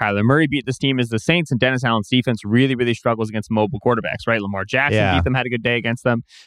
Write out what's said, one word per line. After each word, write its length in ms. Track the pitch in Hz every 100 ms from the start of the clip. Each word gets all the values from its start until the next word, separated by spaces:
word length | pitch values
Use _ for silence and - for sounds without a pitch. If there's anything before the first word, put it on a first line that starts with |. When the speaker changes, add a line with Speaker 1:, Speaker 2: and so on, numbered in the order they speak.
Speaker 1:
Kyler 220 | 107 101
Murray 240 | 113 147 151
beat 180 | 143
this 140 | 131 123
team 220 | 139 127
as 80 | 117
the 100 | 113
Saints, 320 | - 175 156
and 80 | 117
Dennis 240 | 127 127
Allen's 240 | 123 113 -
defense 340 | 127 131 113
really, 320 | 104 120 135 123
really 180 | 120
struggles 340 | 110 120 113 107
against 220 | 110 -
mobile 300 | 110 104 107
quarterbacks, 440 | 123 117 87 - 117
right? 120 | 113
Lamar 240 | 101 98
Jackson 340 | 95 127 143 107
Speaker 2:
Yeah. 180 | 98 87
Speaker 1:
beat 80 |
them, 100 | 104
had 120 | 131 123
a 20 |
good 140 | 120
day 120 | 120 120
against 280 | 117 117
them. 180 | 127 117 - -